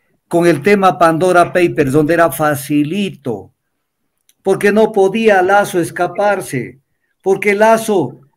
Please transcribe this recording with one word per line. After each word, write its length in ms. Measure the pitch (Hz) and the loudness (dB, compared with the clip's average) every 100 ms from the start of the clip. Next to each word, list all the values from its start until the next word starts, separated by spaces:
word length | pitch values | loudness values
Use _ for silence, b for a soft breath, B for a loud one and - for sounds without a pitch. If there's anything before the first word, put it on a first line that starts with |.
| b b _ | b b _
con 180 | 170 170 | 0 2
el 160 | 147 | 2
tema 380 | 202 202 185 - | 0 2 2 2
Pandora 520 | 165 160 185 175 165 | 2 2 2 2 2
Papers, 400 | 180 175 135 135 | 0 0 0 0
donde 220 | 147 151 | 0 2
era 180 | 165 165 | 2 0
facilito, 1200 | - 151 139 - 147 147 196 190 135 131 104 98 _ _ _ _ _ _ _ _ _ | 0 -4 -4 -4 -4 -2 -4 -6 -8 -10 -10 -12 _ _ _ _ _ _ _ _ _
porque 280 | 196 170 202 | -4 0 0
no 200 | 208 214 | 2 0
podía 500 | 208 190 226 220 196 | 2 0 2 2 2
Lazo 380 | 185 202 196 180 | 2 0 0 -4
escaparse, 1000 | 160 - 180 175 208 190 - 131 101 - _ _ _ _ | -4 -4 -6 -2 -2 -2 -6 -10 -10 -16 _ _ _ _
porque 320 | 185 190 208 202 | -4 -2 0 2
Lazo, 680 | 220 226 220 196 123 - _ | 2 2 0 -2 -2 -8 _